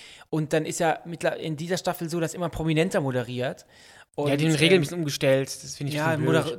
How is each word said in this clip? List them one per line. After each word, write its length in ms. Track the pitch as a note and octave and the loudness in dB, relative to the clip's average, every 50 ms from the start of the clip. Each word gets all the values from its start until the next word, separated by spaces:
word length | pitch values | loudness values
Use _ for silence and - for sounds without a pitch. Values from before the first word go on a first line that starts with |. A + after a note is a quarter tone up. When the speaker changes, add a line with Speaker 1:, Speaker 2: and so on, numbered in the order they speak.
| - - - - - - | -20 -20 -20 -20 -12 -4
Speaker 1:
Und 240 | - D#3 D#3 D3+ - | -2 -2 0 2 2
dann 120 | D#3+ D#3 | 0 0
ist 140 | - E3+ - | 0 -2 0
ja 200 | F3 D#3+ D3+ - - | 2 2 0 0 -4
mittler-, 320 | E3+ E3+ D3+ - E3+ - - | -10 -8 -2 -2 -2 -2 -2
in 180 | - E3 D#3 | -4 -6 -6
dieser 220 | C#3 D#3+ E3+ F#3 E3+ | -6 -4 -4 -4 -2
Staffel 320 | - F#3 E3+ - E3+ E3 | -2 -2 -4 -4 -4 -4
so, 100 | D#3+ F3 | -2 -2
dass 140 | E3 D#3 - | -2 -2 -2
immer 120 | - F3+ | -4 -6
ein 60 | E3 | -4
Prominenter 480 | - - D#3+ D#3+ D#3+ D3+ E3 F#3 F#3+ G3 | -4 -2 0 0 2 2 2 2 2 0
moderiert. 640 | D3+ C3+ B2 B2+ A#2+ A2+ B2 B2 B2 C#3 F#3 - - _ - - - - - - - _ - - | 0 0 -2 -2 -2 -4 -4 -4 -4 -4 -6 -8 -14 _ -20 -20 -20 -20 -20 -20 -20 _ -6 -2
Und, 100 | C#3+ D3 | 0 0
Speaker 2:
Ja, 60 | C#3 | 2
die 100 | C#3+ D3+ | 2 4
haben 80 | D#3+ D#3+ | 4 4
die 40 | C#3+ | 4
Regeln 140 | D3+ E3+ | 6 6
Speaker 1:
ähm, 60 | F#3+ F#3 | 6 6
Speaker 2:
ein 20 | |
bisschen 160 | D3+ C#3+ E3+ F3 | 4 2 -2 -4
umgestellt. 500 | E3 C#3+ C#3 - - C#3 C3+ C3+ C3+ - | -4 -4 -4 0 2 4 4 4 2 -2
Das 280 | - - - C#3 - - | -8 -12 -12 -14 -12 -8
finde 140 | C#3+ C#3 D3 | -8 -6 -4
ich 40 | D3 | -2
Speaker 1:
ja, 80 | D3+ E3 | 0 0
Speaker 2:
ein 180 | D#3+ D3+ D#3 | 0 2 2
bisschen 60 | D#3+ | 2
blöd. 140 | D#3+ E3 - - - | 2 2 2 0 -4